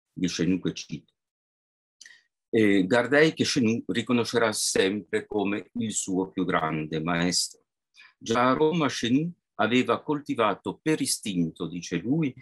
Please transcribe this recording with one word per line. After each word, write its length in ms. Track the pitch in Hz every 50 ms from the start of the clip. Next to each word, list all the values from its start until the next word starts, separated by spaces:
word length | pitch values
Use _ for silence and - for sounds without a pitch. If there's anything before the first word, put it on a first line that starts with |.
| _ _
di 160 | _ - 92
Chenu 320 | 85 - - 82 87 92 87
che 140 | - - -
cito. 380 | - - - 78 71 - _ _ _ _ _ _ _ _ _ _ _ _ _ _ _ _ _ _ _ - - - _ _ _ _ _ _ _
Eh, 360 | - 113 107 101 101 101 92
Gardey 480 | 92 123 120 123 120 143 147 160 160 165
che 120 | - 131
Chenu 380 | - - 147 117 110 117 - -
riconoscerà 640 | - - 120 113 - 123 120 110 - - 117 117 110
sempre 760 | 107 - - - - - 98 95 101 104 104 - 110 107 -
come 440 | - 107 104 98 101 104 107 - - _
il 180 | 120 113 107
suo 380 | 95 - - 98 92 92 92 92
più 160 | - 92 90
grande 560 | 82 90 85 82 78 78 78 78 78 80 78
maestro. 600 | 78 85 85 85 87 90 90 - - - - - _ _ _ _ _ _ _ - - - _
Già 320 | _ - 110 113 120 123 127
a 40 | 127
Roma 340 | 147 156 156 170 165 147
Chenu 440 | 127 - - 127 117 127 143 160 175 - - _ _ _
aveva 460 | - 107 110 120 127 117 113 110 -
coltivato 800 | - - 147 147 - - 139 117 110 107 - - - 101 - -
per 200 | _ 160 156 156
istinto, 680 | 143 - - - - 107 92 85 82 80 - - 85
dice 300 | 82 87 87 82 - 87
lui, 360 | 82 92 117 143 165 156 127 - -